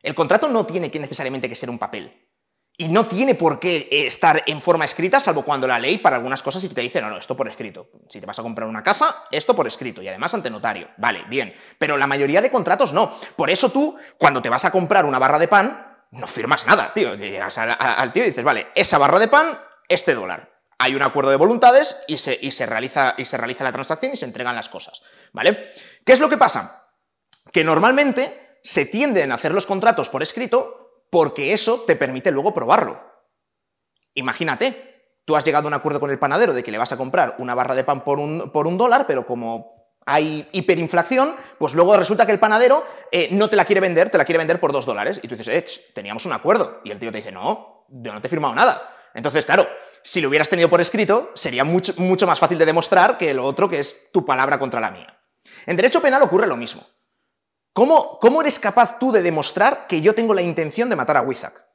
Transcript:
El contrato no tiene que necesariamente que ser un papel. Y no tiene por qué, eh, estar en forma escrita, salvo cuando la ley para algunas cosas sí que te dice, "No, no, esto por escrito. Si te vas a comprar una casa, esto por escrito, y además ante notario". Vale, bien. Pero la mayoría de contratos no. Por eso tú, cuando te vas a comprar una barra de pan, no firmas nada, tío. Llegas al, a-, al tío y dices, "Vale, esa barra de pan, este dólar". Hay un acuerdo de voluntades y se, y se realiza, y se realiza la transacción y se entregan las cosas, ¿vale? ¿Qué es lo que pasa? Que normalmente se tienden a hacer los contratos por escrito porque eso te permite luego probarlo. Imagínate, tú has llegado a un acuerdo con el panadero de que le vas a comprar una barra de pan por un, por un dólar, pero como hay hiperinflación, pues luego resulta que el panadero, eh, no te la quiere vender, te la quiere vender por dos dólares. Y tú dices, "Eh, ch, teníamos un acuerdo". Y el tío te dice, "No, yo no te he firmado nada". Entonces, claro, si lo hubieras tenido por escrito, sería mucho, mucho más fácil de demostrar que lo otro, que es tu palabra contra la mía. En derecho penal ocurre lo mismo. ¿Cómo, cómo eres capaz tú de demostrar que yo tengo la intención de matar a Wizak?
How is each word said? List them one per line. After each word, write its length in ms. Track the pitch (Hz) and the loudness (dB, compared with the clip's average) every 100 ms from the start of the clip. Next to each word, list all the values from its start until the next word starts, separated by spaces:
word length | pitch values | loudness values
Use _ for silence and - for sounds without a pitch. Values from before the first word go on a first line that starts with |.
El 140 | - | -6
contrato 340 | 151 151 214 302 | -4 2 2 2
no 160 | 226 | -2
tiene 240 | - 170 160 | -2 -6 -6
que 120 | 156 | -8
necesariamente 480 | 143 - 135 135 120 | -10 -8 -8 -6 -8
que 80 | 117 | -8
ser 120 | 127 | -10
un 120 | 120 | -8
papel. 480 | 104 107 - _ _ _ _ _ _ _ | -8 -10 -16 _ _ _ _ _ _ _
Y 120 | 160 | 0
no 200 | 185 220 | 2 2
tiene 260 | 185 269 | 0 0
por 260 | 240 165 139 | 2 2 0
qué, 280 | 175 165 - | -2 -2 0
eh, 160 | 143 135 | 0 0
estar 360 | - 165 156 - | 2 4 4 0
en 160 | 151 | -4
forma 240 | 175 165 143 | 2 2 2
escrita, 340 | - 180 269 | -2 2 2
salvo 220 | 269 156 | 4 -2
cuando 260 | 135 143 131 | -2 -2 0
la 100 | 120 | 0
ley 200 | 127 208 | 0 2
para 180 | 170 127 | 2 2
algunas 260 | 123 131 | -2 -6
cosas 200 | - 165 | -6 -8
sí 60 | 185 | -8
que 60 | |
te 60 | - | -6
dice, 220 | 120 170 | -4 -4
"No, 80 | 107 | -6
no, 80 | 98 | -10
esto 180 | - 135 | -10 -6
por 100 | 127 | -6
escrito. 440 | - 110 90 90 _ _ | -8 -14 -14 -20 _ _
Si 120 | 107 | -20
te 60 | 98 | -16
vas 120 | 101 | -12
a 40 | |
comprar 240 | 117 110 110 | -10 -8 -8
una 160 | 110 | -4
casa, 420 | 139 208 302 - - | -2 2 0 -2 -6
esto 240 | 151 151 | -6 0
por 120 | 185 127 | 0 0
escrito, 340 | - 127 90 | -4 -10 -10
y 80 | 95 | -12
además 240 | 92 160 | -8 -6
ante 160 | 220 143 | -4 -8
notario". 400 | 107 117 98 82 - | -6 -6 -6 -12 -4
Vale, 280 | 120 95 - | -2 -2 -6
bien. 240 | 131 110 - - _ | -8 -8 -12 -20 _
Pero 200 | 147 143 | -2 0
la 80 | 139 | 0
mayoría 340 | 139 139 170 | 0 2 2
de 100 | 254 | 2
contratos 440 | 254 175 180 240 | 0 0 0 2
no. 180 | 156 220 - - - | 2 0 -2 -16 -4
Por 140 | 143 | -2
eso 200 | 190 262 | 2 2
tú, 280 | 269 302 - - _ | 2 -2 -4 -20 _
cuando 240 | 151 135 | 2 2
te 80 | 120 | 0
vas 160 | 127 | 0
a 60 | 185 | 2
comprar 340 | 185 175 202 | 0 2 2
una 140 | 151 131 | 4 2
barra 200 | 131 151 | 2 4
de 100 | 165 | 4
pan, 500 | 202 214 285 - - _ | 4 4 -4 -18 -20 _
no 140 | 120 - | -16 -14
firmas 400 | - 120 - - | -8 -2 0 4
nada, 240 | 196 117 | 2 2
tío. 220 | 214 139 101 | -2 -2 -2
Llegas 420 | 101 95 98 117 | -8 -6 -8 -4
al, 140 | 113 | -4
a-, 20 | |
al 400 | 117 131 110 127 | 0 0 0 -2
tío 80 | 170 | 0
y 60 | 233 | -2
dices, 160 | 131 | 0
"Vale, 240 | 127 113 - | -2 -2 -2
esa 220 | - 190 151 | -2 2 4
barra 220 | 143 175 | 4 4
de 100 | 220 | 6
pan, 300 | 269 330 262 - _ _ | 4 2 -4 -16 _ _
este 280 | 170 - | -2 0
dólar". 480 | 123 92 85 - _ _ _ | -2 -4 -10 -14 _ _ _
Hay 160 | 127 | -2
un 80 | 135 | 0
acuerdo 280 | 139 143 135 | 0 0 2
de 60 | 135 | 4
voluntades 680 | 180 240 247 262 302 - - | 4 6 6 6 2 -6 -8
y 100 | 147 | -6
se, 220 | - 127 | -4 -6
y 120 | 139 | -6
se 120 | - | -6
realiza, 500 | 120 113 131 - 131 - | -4 -4 -4 0 0 0
y 80 | 127 | -6
se 100 | 131 | -6
realiza 260 | 117 127 | -6 -4
la 100 | 135 | -4
transacción 400 | 123 135 156 262 | -6 -8 -6 -6
y 20 | 277 | -6
se 80 | |
entregan 320 | 131 107 123 117 | -10 -8 -6 -6
las 140 | - | -10
cosas, 320 | - - - _ _ _ | -16 -18 -20 _ _ _
¿vale? 320 | - 170 208 - - - _ - | 0 0 0 -8 -20 -20 _ 4
¿Qué 80 | |
es 60 | 254 | 4
lo 100 | 302 | 6
que 80 | 294 | 4
pasa? 500 | 247 120 92 - _ _ _ _ _ _ _ | 2 2 -8 -18 _ _ _ _ _ _ _
Que 100 | 175 | 0
normalmente 960 | 160 156 214 262 285 247 269 - - _ | 2 4 4 4 2 0 -4 -8 -20 _
se 240 | - - 143 | -6 -4 -2
tienden 460 | 214 285 202 143 | -2 0 0 0
a 20 | |
hacer 180 | 120 156 | -2 -2
los 140 | 185 - | -4 -4
contratos 420 | 196 220 - - | 0 0 0 -4
por 140 | 135 | -6
escrito 560 | 156 - 247 240 - - _ _ _ | -6 -6 -2 -2 -2 -12 _ _ _
porque 400 | 175 147 - 143 | 0 0 0 -2
eso 280 | 208 220 233 226 | -2 -2 -4 -2
te 80 | 147 | 0
permite 340 | 131 131 180 | 0 -2 -2
luego 240 | 139 170 | 0 -2
probarlo. 480 | 175 117 135 123 - - _ _ _ _ _ _ _ _ _ _ | -4 0 0 0 -8 -18 _ _ _ _ _ _ _ _ _ _
Imagínate, 1000 | - 127 - 165 127 254 - - _ _ _ | -8 -6 -4 -4 -2 -2 -4 -20 _ _ _
tú 100 | - | 0
has 100 | 151 | 0
llegado 220 | 151 147 147 | 2 0 0
a 20 | |
un 60 | |
acuerdo 240 | 143 156 143 | -4 -4 -4
con 120 | 143 | -4
el 80 | 135 | -2
panadero 320 | 143 156 226 | 0 2 0
de 100 | 127 | 0
que 80 | 120 | -4
le 80 | 107 | -6
vas 140 | 120 | -6
a 40 | 123 | -6
comprar 380 | 131 156 131 - | -4 0 0 -2
una 140 | 123 | -6
barra 220 | 123 127 | -4 -2
de 80 | 131 | -2
pan 220 | 131 139 | -2 -2
por 160 | 143 139 | -2 -2
un, 320 | 147 160 143 | -2 -6 -4
por 160 | 151 151 | -2 -2
un 100 | 180 | 0
dólar, 300 | 240 240 269 | 2 2 2
pero 180 | 139 - | -2 -2
como 640 | 120 113 113 - _ _ _ - | -6 -6 -8 -12 _ _ _ 0
hay 420 | 147 156 151 - | 0 2 -4 -6
hiperinflación, 840 | 190 170 175 165 175 170 254 277 339 - - | -6 0 0 2 -2 0 0 0 -2 -18 -6
pues 160 | 147 | -2
luego 220 | 147 175 208 | 2 6 6
resulta 300 | 170 208 214 | 4 2 2
que 60 | |
el 60 | 202 | 4
panadero, 460 | 214 214 247 285 - - - | 4 4 6 4 0 -16 -4
eh, 180 | 180 160 | -2 0
no 180 | 196 214 | 2 2
te 60 | 214 | 2
la 80 | |
quiere 160 | 180 196 | 4 2
vender, 300 | 190 170 185 | 2 2 2
te 80 | 175 | 2
la 60 | |
quiere 140 | 143 165 | 2 0
vender 220 | 160 175 | 0 0
por 120 | 156 | 0
dos 140 | 139 127 | -2 -4
dólares. 320 | 104 110 202 | -4 -4 -6
Y 60 | - | -10
tú 100 | 113 | -12
dices, 160 | 113 | -2
"Eh, 120 | 143 | -2
ch, 280 | 175 - _ | -2 -16 _
teníamos 300 | - 101 110 180 | -16 -12 -10 -8
un 60 | |
acuerdo". 480 | 120 156 220 - - | -4 2 2 0 -6
Y 80 | 101 | -14
el 80 | 104 | -10
tío 100 | 117 | -8
te 80 | 107 | -10
dice, 140 | 104 | -12
"No, 540 | 92 117 214 - _ _ | -8 -6 -6 -10 _ _
yo 240 | 131 117 | -16 -14
no 80 | 104 | -12
te 80 | 127 | -6
he 20 | |
firmado 240 | 160 143 | -4 -2
nada". 400 | 117 247 135 - - _ | 2 2 2 -10 -20 _
Entonces, 320 | - 143 147 | -10 -4 -4
claro, 220 | - 175 180 - - _ | 0 0 0 -6 -20 _
si 160 | - 180 | -8 -4
lo 80 | 143 | 0
hubieras 200 | 147 151 | 0 0
tenido 220 | 180 165 | 2 2
por 100 | 170 | 2
escrito, 520 | 170 - 190 214 302 | 2 0 2 0 -2
sería 300 | - 151 123 | -8 -6 -2
mucho, 280 | 143 180 185 175 | 0 0 -2 -4
mucho 300 | 185 185 185 | -2 2 2
más 100 | 160 | 2
fácil 180 | 165 170 | 0 2
de 100 | 156 | 2
demostrar 520 | 165 165 185 190 - | 2 2 4 4 2
que 160 | 165 | -2
lo 100 | 131 | -2
otro, 240 | 131 135 190 | -2 -2 -2
que 120 | 165 | -2
es 320 | 139 - _ | -6 -10 _
tu 120 | 190 | -2
palabra 360 | - 131 135 139 | 0 0 0 0
contra 200 | 131 120 | -2 -4
la 120 | 107 | -6
mía. 260 | 92 - _ _ _ _ - - | -8 -20 _ _ _ _ -18 -6
En 100 | 170 | 0
derecho 240 | 240 330 | 2 2
penal 220 | 320 269 | 2 4
ocurre 240 | 233 180 214 | 4 2 0
lo 100 | 123 | -2
mismo. 300 | 117 - - _ _ _ _ _ _ _ _ | -8 -14 -20 _ _ _ _ _ _ _ _
¿Cómo, 460 | - 254 320 - - | 2 6 6 4 4
cómo 220 | 226 294 | 4 6
eres 180 | 302 - | 0 -2
capaz 400 | 208 220 233 - | 0 2 2 2
tú 140 | 262 | 0
de 100 | 226 | 2
demostrar 640 | 175 156 139 - 226 277 - | 2 -2 -4 2 2 2 -4
que 140 | 170 | 2
yo 120 | 156 | 2
tengo 220 | 214 226 | 2 0
la 80 | 202 | 0
intención 480 | 175 165 156 214 240 | 0 -2 -4 -2 -2
de 60 | 185 | -2
matar 200 | 123 143 | 2 2
a 60 | |
Wizak? 420 | 123 127 - - _ | 2 -4 -10 -18 _